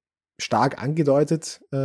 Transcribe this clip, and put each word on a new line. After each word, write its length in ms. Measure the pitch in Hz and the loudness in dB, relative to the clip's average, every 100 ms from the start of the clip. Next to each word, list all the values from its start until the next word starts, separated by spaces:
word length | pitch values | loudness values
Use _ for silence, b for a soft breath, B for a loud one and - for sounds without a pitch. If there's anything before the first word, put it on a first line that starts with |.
| _ _ _ - | _ _ _ -14
stark 420 | - 110 135 - | -2 0 0 0
angedeutet, 800 | 127 160 143 139 151 160 - - _ | -4 0 2 4 2 -2 -4 -16 _
äh, 40 | 135 | -4